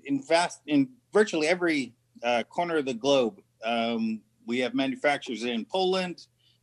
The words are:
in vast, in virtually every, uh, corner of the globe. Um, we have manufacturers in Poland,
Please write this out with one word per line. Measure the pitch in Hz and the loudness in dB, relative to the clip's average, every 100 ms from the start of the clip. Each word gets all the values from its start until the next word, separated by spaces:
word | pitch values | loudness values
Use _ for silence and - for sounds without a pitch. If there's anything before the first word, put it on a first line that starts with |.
in | 139 139 | -2 -4
vast, | - 165 175 - - | 0 0 0 -4 -2
in | 147 131 - _ | 0 0 -4 _
virtually | 202 214 165 151 | 2 2 2 0
every, | 180 175 151 117 - _ - | 2 2 0 -2 -8 _ -8
uh, | 120 120 | -2 0
corner | 110 - 175 160 | -2 -4 -2 0
of | 135 | -2
the | |
globe. | 120 131 139 117 98 - _ | -2 2 4 2 -2 -14 _
Um, | 113 117 117 117 113 110 - _ 110 | -4 -2 0 -2 -2 -4 -10 _ -6
we | 120 | -2
have | 123 | -2
manufacturers | 127 135 127 147 143 - 113 | -2 -2 -2 0 0 -2 -6
in | 120 117 | -4 -4
Poland, | 107 190 185 185 180 170 - _ _ _ | -4 0 0 0 -2 -8 -18 _ _ _